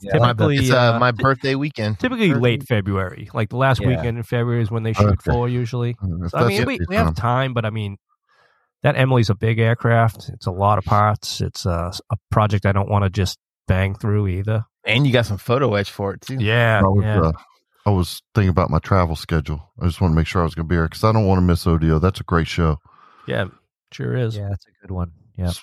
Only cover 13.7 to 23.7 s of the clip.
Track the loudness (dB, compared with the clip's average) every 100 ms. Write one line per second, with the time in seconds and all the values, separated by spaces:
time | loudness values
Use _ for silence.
13.7 | 0 0 -2 -2 0 0 -2 -2 -4 -4
14.7 | _ 0 2 4 2 0 -4 -2 0 2
15.7 | 0 -2 -4 -6 -6 -8 -4 0 2 2
16.7 | 4 2 2 2 2 2 0 -10 _ _
17.7 | _ 0 0 0 -6 -4 2 2 2 2
18.7 | 0 2 2 2 -2 -2 -2 -2 -8 -10
19.7 | -4 -4 0 2 2 2 0 0 -2 -2
20.7 | 0 0 0 0 2 2 4 4 2 2
21.7 | 2 2 2 2 -2 -2 0 0 0 0
22.7 | 0 -6 _ _ _ -8 -6 -6 -12 _